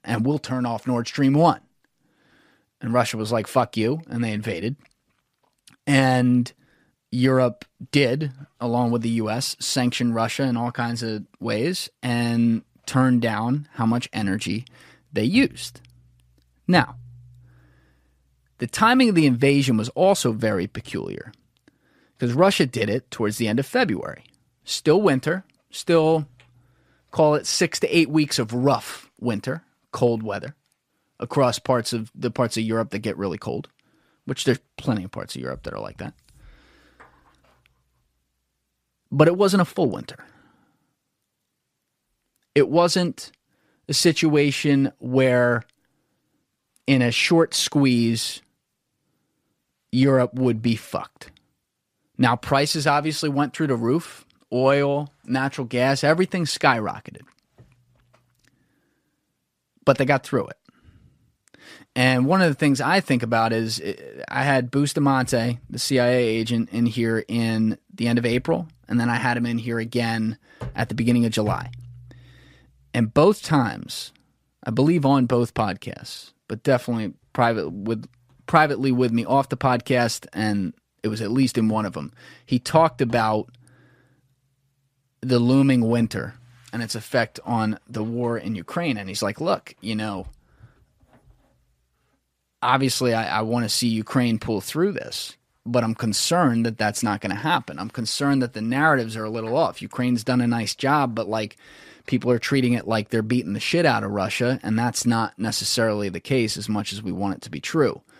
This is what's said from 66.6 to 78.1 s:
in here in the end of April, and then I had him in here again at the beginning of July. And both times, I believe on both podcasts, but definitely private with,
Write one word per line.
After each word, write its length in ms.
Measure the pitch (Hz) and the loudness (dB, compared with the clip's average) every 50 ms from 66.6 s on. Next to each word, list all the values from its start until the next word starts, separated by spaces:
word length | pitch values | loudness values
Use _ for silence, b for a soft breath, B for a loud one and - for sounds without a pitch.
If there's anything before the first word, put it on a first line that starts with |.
| 113 - | -2 -2
in 140 | 95 117 117 | -2 -2 -2
here 380 | 120 113 120 113 113 113 110 - - | 0 0 0 -2 0 0 -2 -4 -4
in 500 | 113 117 113 113 113 110 110 110 - - _ _ - | -2 -2 -2 0 0 0 0 0 -2 -4 _ _ -8
the 140 | - 117 117 | -4 -2 0
end 100 | 120 120 | 0 0
of 80 | 120 | 0
April, 420 | 117 117 123 - - 165 175 170 - - _ _ - | 0 -2 -2 0 0 -2 -2 -4 -8 -14 _ _ -4
and 120 | 117 120 | -2 0
then 100 | 117 120 | 0 0
I 60 | 117 | 0
had 220 | 120 120 123 120 120 | 0 0 0 0 0
him 80 | 120 | -2
in 120 | 120 117 120 | -2 -4 -4
here 220 | 113 123 117 117 | -4 -4 -4 -4
again 580 | 113 117 120 120 117 113 113 113 110 110 113 - B B B B B B B | -4 -4 -2 -2 -2 0 -2 -2 -2 -4 -4 -6 B B B B B B B
at 140 | - 113 - | -4 -4 -4
the 60 | 120 | -2
beginning 300 | 120 113 120 120 123 117 | -2 0 2 4 4 2
of 60 | 113 | 2
July. 380 | 110 113 107 104 87 - - - - - - - - - - b b b b b b b b b b b b b b b _ _ - | 0 -2 -2 -2 -2 -4 -6 -10 -14 -16 -18 -20 -20 -20 -20 b b b b b b b b b b b b b b b _ _ -2
And 200 | 120 113 110 - | -2 0 2 4
both 300 | 147 156 196 208 - - | 4 6 6 4 2 0
times, 680 | - 156 143 120 101 58 50 50 - - - - - _ _ _ _ _ _ _ _ _ _ - | 0 2 2 2 0 -2 -8 -10 -12 -12 -12 -14 -14 _ _ _ _ _ _ _ _ _ _ -8
I 80 | 120 | -4
believe 340 | 110 123 135 156 175 170 135 | 0 2 2 4 4 4 4
on 200 | 135 139 139 127 | 4 4 4 2
both 280 | 117 127 120 120 - - | 2 2 2 0 0 -2
podcasts, 800 | - 107 101 92 - - - - - - - - - - - _ _ _ - | -2 -2 -2 -4 -8 -10 -12 -14 -14 -14 -16 -18 -18 -20 -20 _ _ _ -12
but 160 | 110 113 - | -12 -6 0
definitely 500 | 147 131 120 - - 120 113 107 95 - _ _ _ - | 2 2 2 0 -2 -4 -4 -4 -6 -8 _ _ _ -2
private 360 | - 120 117 117 107 78 76 | 0 0 0 0 -2 -4 -6
with, 380 | 87 101 98 113 117 110 113 - | -8 -8 -6 -6 -6 -6 -8 -14